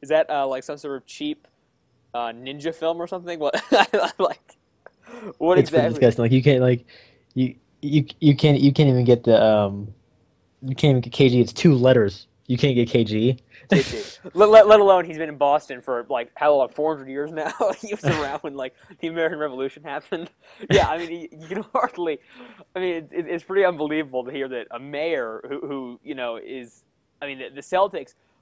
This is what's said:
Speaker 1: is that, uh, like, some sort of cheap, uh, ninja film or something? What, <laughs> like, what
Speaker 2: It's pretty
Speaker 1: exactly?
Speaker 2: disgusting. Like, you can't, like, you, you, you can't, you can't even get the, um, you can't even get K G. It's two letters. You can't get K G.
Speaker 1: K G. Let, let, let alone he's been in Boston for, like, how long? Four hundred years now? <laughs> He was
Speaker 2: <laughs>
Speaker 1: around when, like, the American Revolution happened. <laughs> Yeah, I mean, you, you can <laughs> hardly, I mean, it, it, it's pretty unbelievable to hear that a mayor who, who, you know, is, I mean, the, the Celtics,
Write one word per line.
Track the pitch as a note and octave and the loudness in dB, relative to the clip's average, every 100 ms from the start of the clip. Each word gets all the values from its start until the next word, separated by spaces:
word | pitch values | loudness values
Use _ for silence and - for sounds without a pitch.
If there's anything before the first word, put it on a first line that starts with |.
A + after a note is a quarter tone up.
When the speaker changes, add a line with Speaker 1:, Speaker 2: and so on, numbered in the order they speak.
Speaker 1:
is | C#3 | 0
that, | D#3 D#3+ | 0 0
uh, | D3 C3+ | -2 -4
like, | C3 | -6
some | - D3 | -10 -12
sort | D3 C3+ | -10 -12
of | _ | _
cheap, | - D3+ D3+ _ _ _ _ _ _ _ | -10 -8 -8 _ _ _ _ _ _ _
uh, | A#2+ A#2 | -8 -8
ninja | A#2 B2+ C#3+ C#3+ - | -10 -14 -10 -10 -6
film | E3 E3+ | -6 -4
or | E3+ | -8
something? | F#3 F3 E3+ | -10 -12 -6
What, | D3 - - | -4 -4 0
<laughs> | A#3+ F#3+ G#3 F3 - | 2 2 0 -4 -2
like, | F#3 - _ _ _ _ - _ _ A#3+ A3 - | -4 -4 _ _ _ _ -20 _ _ -18 -18 -4
what | D#3+ F3 | 0 2
Speaker 2:
It's | C3 | 2
pretty | D#3+ D3 | 2 0
Speaker 1:
exactly? | |
Speaker 2:
disgusting. | A2+ B2+ A2+ | 2 2 2
Like, | A#2 | 2
you | B2+ | 2
can't, | C3 C3 | 4 2
like, | B2+ B2 _ - _ _ _ | 2 0 _ -20 _ _ _
you, | - B2+ - _ _ | -4 -4 -6 _ _
you, | D3 D3+ - - | -2 -2 -2 0
you | D#3 C#3 | 2 4
can't, | D3+ C#3+ | 4 4
you | C#3 | 4
can't | C3+ D3 | 4 4
even | B2+ B2 | 4 4
get | A#2+ | 4
the, | A#2 A2 | 6 4
um, | A2 G#2+ G2+ G2+ G#2 - _ _ _ _ _ _ | 6 4 2 -4 -12 -16 _ _ _ _ _ _
you | C3 B2+ | -10 0
can't | D3+ | 2
even | C3 | 2
get | A#2+ | 0
K | - C3+ | 2 4
G. | B2 | 4
It's | A#2 | 0
two | - F3 | 2 2
letters. | C3+ B2+ B2+ G2+ - - _ _ | 4 4 4 2 -4 -20 _ _
You | B2 | -2
can't | C#3+ B2 | 0 0
get | A#2+ | 2
K | B2 G#2+ | 2 0
G. | G#2+ A#2 B2+ _ - - | 0 0 -2 _ -20 -2
Speaker 1:
K | F#3 | 0
G. | - - - - F#3 | 0 -6 -12 -16 -14
Let, | F3 G#3 | 2 8
let, | A3 G#3 | 8 10
let | G#3+ | 8
alone | G3+ F#3 F3 | 8 4 2
he's | D#3 | -8
been | D#3+ | -10
in | D3 | -2
Boston | C#3+ D3 - B2+ | 0 0 -2 -16
for, | A#2+ B2 G#2+ | -6 -6 -4
like, | B2+ A#2+ - | -6 -8 -2
how | D3 | 2
long? | D3 B2 | 2 2
Four | - D#3 D3+ | -2 -4 -4
hundred | C3+ | -8
years | C3+ D3+ | -10 -8
now? | D#3+ D#3 - G#3+ | -8 -10 -4 -4
<laughs> | F#3+ | -4
He | G#3+ | -10
was | G#3 | -6
Speaker 2:
<laughs> | |
Speaker 1:
around | C#3+ D#3 C#3+ D3 | -4 -4 -4 -8
when, | D#3+ C#3 | -12 -10
like, | C3 _ _ F3 | -12 _ _ -12
the | E3 | -10
American | E3 D#3+ D#3+ | -4 -4 -4
Revolution | D3+ C#3 C3+ D3+ | -8 -6 -10 -10
happened. | D3+ C#3+ - E3+ E3 _ _ | -14 -14 -10 -12 -12 _ _
<laughs> | - - | -20 0
Yeah, | F#3+ D#3 | 0 0
I | D#3+ | -4
mean, | E3+ | -8
you, | E3+ D#3+ D#3+ | -12 -14 -20
you | D#3+ | -12
can | F#3+ | -10
<laughs> | G#3 | -6
hardly, | C4 - - E3+ D3 _ - - - - F#3 | -4 -4 -4 -6 -6 _ -20 -20 -20 -16 -8
I | |
mean, | F#3 E3+ | -6 -6
it, | D#3 | -8
it, | D#3 D#3+ | -10 -8
it's | E3+ - | -8 -4
pretty | G3 | 0
unbelievable | F#3+ E3+ D3+ D3+ D3 B2+ B2 | 0 0 -6 -4 -6 -8 -8
to | |
hear | C#3 C3+ | -10 -10
that | B2 A2+ | -10 -12
a | B2 | -16
mayor | C#3 C#3+ D#3+ D#3 A#2 A2 B2+ | -12 -8 -6 -4 -6 -10 -12
who, | C#3 - | -12 -10
who, | C#3 B2+ A#2+ | -12 -12 -18
you | C3 C#3 | -16 -10
know, | A#2+ A#2 | -10 -10
is, | - C3 A#2+ _ _ _ _ _ | -14 -16 -16 _ _ _ _ _
I | C#3+ | -16
mean, | C3+ | -14
the, | A#2+ | -16
the | C3+ | -18
Celtics, | C3+ F#3 G3+ F3+ C3+ _ _ _ | -6 -2 -2 -4 -14 _ _ _